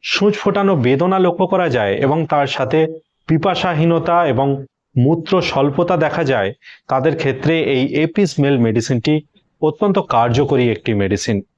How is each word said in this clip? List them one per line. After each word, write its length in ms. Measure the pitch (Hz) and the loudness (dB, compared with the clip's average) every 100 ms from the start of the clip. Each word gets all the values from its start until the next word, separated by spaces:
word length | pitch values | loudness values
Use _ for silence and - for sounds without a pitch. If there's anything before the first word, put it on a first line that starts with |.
| - | -6
সূঁচ 220 | - 202 202 | 0 0 0
ফোটানো 380 | - 202 196 180 120 | -2 0 0 2 2
বেদনা 320 | 139 175 190 | 2 2 2
লক্ষ্য 260 | 180 175 185 | 0 0 0
করা 200 | 190 175 | 0 0
যায় 240 | 123 104 101 135 | 0 0 0 0
এবং 120 | 151 156 | 0 0
তার 160 | 151 139 | 0 -2
সাথে 320 | - 131 151 160 160 _ _ - | -2 0 0 0 -4 _ _ -2
পিপাসাহীনতা 920 | 160 190 175 190 160 165 170 165 170 165 | 0 0 0 -2 0 2 0 2 2 2
এবং 140 | 123 139 139 135 _ _ - | 0 0 -2 -6 _ _ 0
মূত্র 380 | 127 165 160 185 | 2 2 0 -2
স্বল্পতা 540 | - 139 139 139 175 180 | 0 0 0 0 0 0
দেখা 260 | 151 147 | 0 0
যায়, 260 | 156 127 98 - - - _ | 0 0 -2 -6 -20 -20 _
তাদের 260 | 131 143 147 | 0 0 0
ক্ষেত্রে 380 | 139 123 143 165 131 135 | -4 -2 -2 0 0 0
এই 80 | 131 - 160 | 0 0 -2
এপিসমেল 500 | 185 190 - 143 139 | 0 -2 0 0 2
মেডিসিনটি 560 | 117 113 110 127 131 151 - _ _ _ | 2 0 -2 -2 0 -2 -2 _ _ _
অত্যন্ত 360 | 156 151 208 196 - | -4 0 0 0 0
কার্যকরী 560 | 120 120 120 143 139 123 107 | 0 2 2 0 2 0 -2
একটি 160 | - | -2
মেডিসিন। 440 | 107 98 98 - 101 - | -2 0 -2 -2 -4 -6